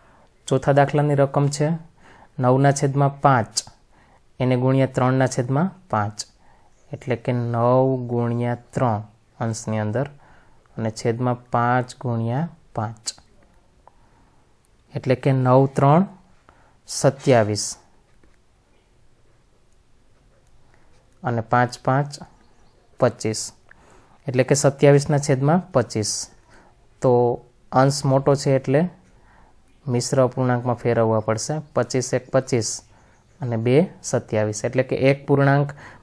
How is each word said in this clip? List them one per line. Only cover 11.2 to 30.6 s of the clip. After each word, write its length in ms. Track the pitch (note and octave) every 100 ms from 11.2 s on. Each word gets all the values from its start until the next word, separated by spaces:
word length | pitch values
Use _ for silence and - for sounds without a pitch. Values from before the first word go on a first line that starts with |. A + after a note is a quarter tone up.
| B2 A#2+ -
પાંચ 340 | B2 A#2+ B2+ B2 -
ગુણ્યા 460 | B2+ A#2 A2+ B2+ E3 - _ -
પાંચ. 280 | A2 A2+ - - _ _ _ _ _ _ - _ _ _ _ _ _ _ _ _ _ C3+
એટલે 200 | B2+ B2+
કે 160 | D3
નવ 300 | C3 B2+ B2+ C#3
ત્રણ 360 | C#3+ C#3 D#3 G3+ - _ _ _ _ _ _ -
સત્યાવીસ 800 | - C#3+ C#3 - B2 G#2 G#2 - - _ _ _ _ _ _ _ _ _ _ _ _ _ _ _ _ _ _ _ _ _ _ _ _ _ _ _ - _ _ _ _ _ _
અને 180 | D#3 A#2
પાંચ 300 | A2 B2 B2 - -
પાંચ 260 | C3 C#3+ - - _ _ _ _ _ _ _
પચીસ. 420 | B2 - A2+ A2 - - _ - _ - _ _ -
એટલે 160 | B2+
કે 120 | B2+ C#3
સત્યાવીસના 640 | C#3 - C#3+ C#3+ C#3+ C#3+ C#3+
છેદમાં 440 | C3 C#3 F3 F3
પચીસ. 400 | C3+ A2+ A2 G#2 - - _ _ - _ _ _ _
તો 120 | C3+ B2 A#2+ B2 - _ _
અંશ 300 | C3 C3+ C#3 C#3
મોટો 300 | C3+ C#3 C#3
છે 200 | C#3+ C3+
એટલે 260 | C3+ C#3 F3+ - _ _ _ _ _ _ _ _ C#3
મિશ્ર 260 | B2 - C3+
અપૂર્ણાંકમાં 540 | B2+ - B2+ B2